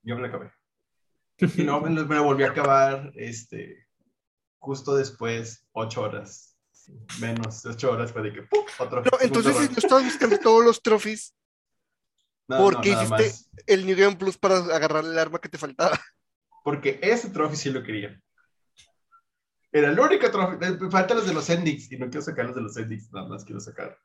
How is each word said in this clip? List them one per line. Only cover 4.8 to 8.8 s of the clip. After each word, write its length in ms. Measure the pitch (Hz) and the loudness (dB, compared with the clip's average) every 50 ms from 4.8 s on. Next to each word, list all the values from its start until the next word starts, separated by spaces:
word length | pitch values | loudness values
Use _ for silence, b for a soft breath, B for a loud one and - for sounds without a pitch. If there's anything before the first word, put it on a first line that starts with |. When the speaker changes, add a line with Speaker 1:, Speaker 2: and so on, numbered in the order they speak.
| - - 139 | -4 -2 0
Speaker 1:
después, 720 | 139 131 117 - - 117 117 117 117 113 113 - _ _ _ _ | 0 0 -2 -6 -8 -6 -6 -6 -6 -8 -12 -16 _ _ _ _
ocho 300 | 110 113 113 110 123 107 | -8 -8 -6 -6 -6 -6
horas. 560 | 101 - - - - - - _ _ _ _ _ _ _ _ _ _ - 113 110 - - - | -6 -8 -10 -14 -16 -20 -20 _ _ _ _ _ _ _ _ _ _ -20 -20 -18 -16 -12 -8
Menos 440 | 117 117 117 117 117 113 - - - | -6 -6 -4 -4 -6 -8 -10 -12 -12
ocho 280 | 117 113 - - 131 120 | -14 -10 -4 -2 -2 0
horas 180 | 113 117 110 - | 0 -4 -6 -6
fue 100 | 113 107 | -8 -8
de 100 | 104 104 | -8 -8
que, 100 | - - | -10 -8
¡pum! 220 | _ - 415 415 - - - | _ 0 0 0 -2 -8 -8